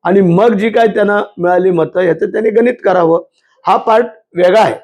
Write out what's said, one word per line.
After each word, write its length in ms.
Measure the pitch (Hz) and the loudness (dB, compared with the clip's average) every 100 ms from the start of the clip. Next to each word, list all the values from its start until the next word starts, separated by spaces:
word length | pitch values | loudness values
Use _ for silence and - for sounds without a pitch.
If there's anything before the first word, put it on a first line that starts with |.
आणि 160 | 175 196 | 0 0
मग 340 | 185 170 233 | 2 2 2
जी 160 | 202 220 | 0 -2
काय 160 | 226 226 | 0 0
त्यांना 360 | 214 202 208 202 - | 0 -2 -2 -4 -4
मिळाली 320 | 175 180 185 | -2 0 0
मतं, 300 | 170 160 180 | 0 -2 -2
याचं 260 | 180 160 208 | -2 -2 -4
त्यांनी 240 | 214 220 | -4 -2
गणित 240 | 214 240 - | 0 -2 -2
करावं. 380 | 196 180 165 170 - _ _ _ | -2 0 0 -2 -4 _ _ _
हा 120 | - 202 | -2 -2
पार्ट 300 | - 226 240 - _ | 2 0 0 -10 _
वेगळा 260 | 170 180 214 | -2 2 2
आहे 140 | 175 107 | 0 -2